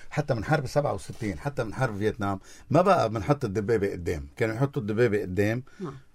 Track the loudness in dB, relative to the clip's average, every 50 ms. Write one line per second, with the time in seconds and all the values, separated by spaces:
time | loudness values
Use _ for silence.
0 | -10 -6 -4 -4 -2 -2 -2 -2 0 0 0 0 0 0 -2 0 0 0 -2 -4
1 | -6 -10 -10 -6 -4 -4 -4 -4 -6 -6 -4 -4 -6 -4 -2 -2 -2 -2 0 0
2 | 0 0 0 0 -2 -2 -4 -4 -8 -14 -20 -14 -4 2 4 4 6 6 6 4
3 | 4 0 0 -2 2 2 2 2 2 -2 -2 -2 0 2 2 2 2 0 -2 -2
4 | -4 -4 -4 -4 -6 -8 -4 -2 -2 0 0 0 0 0 -2 -4 -4 -2 2 4
5 | 4 4 4 2 0 0 0 2 2 2 2 -2 -6 -10 -14 -12 -10 -10 -10 -12
6 | -18 -20